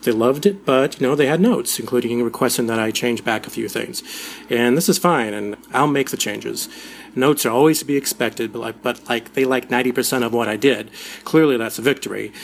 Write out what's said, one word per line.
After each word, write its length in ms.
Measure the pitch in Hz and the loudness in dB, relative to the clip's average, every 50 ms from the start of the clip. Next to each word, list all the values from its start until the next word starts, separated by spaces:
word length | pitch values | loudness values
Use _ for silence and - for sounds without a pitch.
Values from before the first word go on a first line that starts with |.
| - | 2
They 80 | - | 0
loved 340 | 117 107 120 123 135 147 147 | 0 2 4 2 2 4 2
it, 200 | 202 196 196 - | 2 2 2 -2
but, 360 | - 135 131 135 135 - - | 2 2 2 2 2 0 -2
you 60 | 135 127 | 0 0
know, 80 | 139 | 2
they 100 | 147 147 | 2 2
had 160 | 131 151 165 | 2 4 4
notes, 380 | 185 233 240 175 120 - - - | 4 4 2 2 0 -4 -4 -6
including 440 | 110 110 - 123 120 117 120 120 120 | -6 -2 0 0 0 0 0 0 -2
requesting 440 | 113 110 - 135 123 117 - 123 113 | -2 0 0 0 0 0 0 0 0
that 120 | 113 113 | 0 0
I 120 | 113 110 | 0 0
change 340 | 107 - - 123 120 107 - | -2 -2 -2 -2 -2 -2 0
back 220 | 120 110 107 - - | -2 -2 -2 -4 -6
a 20 | |
few 180 | - - 117 104 | -8 -6 -6 -4
things. 360 | - 120 113 - - - - - - - - - - - - - | -4 -6 -6 -6 -8 -12 -12 -12 -14 -12 -12 -12 -14 -16 -8 -4
And 280 | - 117 120 120 123 151 | 0 2 4 4 4 4
this 100 | 180 - | 4 2
is 120 | - - | 0 2
fine, 340 | - 175 170 147 117 110 104 | 4 2 2 2 0 -2 -4
and 240 | 104 104 104 104 - - - - | -6 -6 -6 -8 -10 -14 -4 0
I'll 140 | 127 139 147 | 2 2 2
make 240 | 143 143 135 - | 2 0 0 -2
the 60 | - - | -2 -4
changes. 520 | - 110 101 110 - 117 - - - - - - - - - - - - - | -4 -4 -4 -6 -6 -8 -8 -8 -8 -10 -12 -18 -18 -18 -18 -20 -20 -10 -2
Notes 300 | 123 127 143 151 147 - | 2 4 4 4 4 2
are 40 | 123 | 0
always 300 | 113 123 143 156 160 156 | 4 6 6 6 4 2
to 60 | - | -2
be 100 | - 143 | -2 -2
expected, 580 | 139 139 - - - 127 110 110 - 117 113 107 | -2 -2 -4 -4 -2 -2 -4 -2 -4 -8 -6 -6
but 60 | 117 | -8
like, 220 | 113 117 110 - - | -10 -10 -10 -6 -4
but, 160 | 127 120 - - - | -4 -4 -4 -4 -4
like, 240 | 123 117 113 - - | -4 -4 -4 -6 -2
they 120 | - 135 | 0 0
like 260 | 127 131 127 123 - | 2 2 0 -2 0
ninety 200 | 131 123 127 127 | 0 0 0 0
percent 320 | 120 - 120 - - 131 120 | 0 0 -2 0 0 0 -2
of 100 | 117 110 | 0 0
what 160 | 120 117 104 | -2 -2 -2
I 80 | 107 104 | -4 2
did. 340 | 104 139 127 107 110 - - - - - - - - | 2 2 2 2 -4 -12 -14 -16 -16 -16 -16 -14 -12
Clearly, 340 | - - 160 160 147 135 117 | 0 4 4 4 6 4 2
that's 220 | 113 113 - - | 0 -4 -6 -2
a 20 | |
victory. 500 | 113 127 - - - 101 101 101 104 107 - - | 0 0 0 0 -4 -8 -8 -8 -8 -10 -12 -14